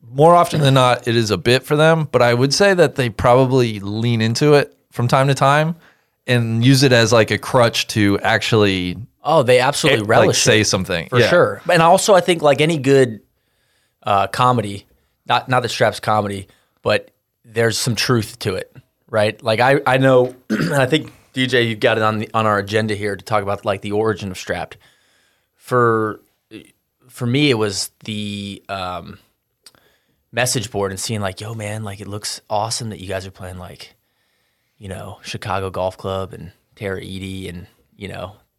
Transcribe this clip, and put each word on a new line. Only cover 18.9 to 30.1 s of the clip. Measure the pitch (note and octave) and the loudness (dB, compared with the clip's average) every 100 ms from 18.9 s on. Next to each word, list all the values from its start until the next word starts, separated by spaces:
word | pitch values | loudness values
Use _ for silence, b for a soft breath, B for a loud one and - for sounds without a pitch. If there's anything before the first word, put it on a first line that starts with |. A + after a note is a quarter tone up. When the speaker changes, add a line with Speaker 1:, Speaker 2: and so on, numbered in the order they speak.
| _ _ | _ _
Speaker 2:
right? | A2 G#2+ A2 | -2 -2 -2
Like, | A2+ A2 | -4 0
I, | B2 C#3 C#3+ | 2 2 2
I | C3 | 2
know, | C3 B2+ B2+ - | 4 4 2 -4
<clears throat> | _ | _
and | - E3 D3 | -4 -2 0
I | B2+ | 0
think, | D#3 - _ _ | 0 -4 _ _
D | C3 B2+ | -6 -2
J, | B2 | 0
you've | A#2 A2 | 0 0
got | B2 A2+ | 0 2
it | |
on | G#2+ G#2+ | 0 -2
the, | A2 | -4
on | A2 A2 | -2 0
our | G2+ | 0
agenda | G2 G#2+ A2 G2 | 0 -2 -2 -4
here | G#2 G2 | -6 -8
to | - | -4
talk | G#2+ | -4
about, | G2 G2 A2 | -2 -6 -4
like, | G2 | -6
the | G#2 | -4
origin | G#2 A2 G2+ G2+ | -2 -2 -4 -8
of | F#2 | -12
Strapped. | - F2 E2 - _ _ _ _ _ _ _ _ | -8 -8 -8 -16 _ _ _ _ _ _ _ _
For, | - B2+ A#2+ A2+ A2 G2 _ _ _ A2 - _ _ _ B2+ | -4 0 2 0 -4 -8 _ _ _ -20 -20 _ _ _ _
for | - A#2+ | -10 -4
me, | C3 D3 | 0 2
it | A#2 | 2
was | G#2+ F#2+ - _ - | -2 -4 -10 _ -12
the, | G#2 G#2 G2+ G2+ G2 - | -10 -8 -10 -12 -14 -12
um, | G2 F2+ F2+ E2+ - _ _ _ _ - _ _ _ _ | -10 -8 -10 -14 -20 _ _ _ _ -20 _ _ _ _